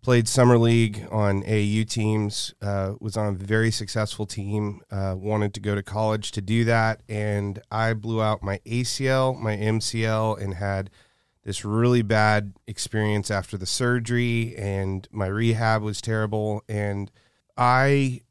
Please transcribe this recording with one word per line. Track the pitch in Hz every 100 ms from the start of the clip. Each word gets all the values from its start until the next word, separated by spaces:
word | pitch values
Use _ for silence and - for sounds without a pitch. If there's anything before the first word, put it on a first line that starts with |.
played | - 123 113
summer | - 123 120
league | 117 117 113 104 -
on | 107 101 98 -
A | 107
A |
U | 104 107
teams, | 110 - 107 107 104 - - -
uh, | 101 98 95 104
was | 110 104
on | 104
a | 95
very | 98 110 113
successful | 110 101 110 107 - 104
team, | - 101 107 104 98 -
uh, | 101 98 92
wanted | 101 107 104
to | 104
go | 101 101
to |
college | - 104 110 110 101
to | -
do | 98 113
that, | 117 113 110 110 -
and | 107 104 104 101 98 _
I | 110 113
blew | 113 113 110
out | 110 107
my | 101 98 -
A | 120
C | 123 - 131
L, | 131 131
my | 127 110
M | 104 107 110
C | - 113 110
L, | 110 110
and | 104 98
had | 87 98 98 95 _ _ _ _ _
this | 104 98 104
really | 107 120 123
bad | 104 110 107 107 101 - -
experience | 110 - 110 107 104 95
after | 101 92 101
the | 92
surgery, | - 123 123 117 120 120 117 113 -
and | 101 98 95 95 -
my | 107 95
rehab | 104 117 110 113 110
was | 107 101
terrible, | - 110 110 107 107 104 -
and | 104 104 101 101 _ _ _ _ -
I | 123 127 135 139 135 123 _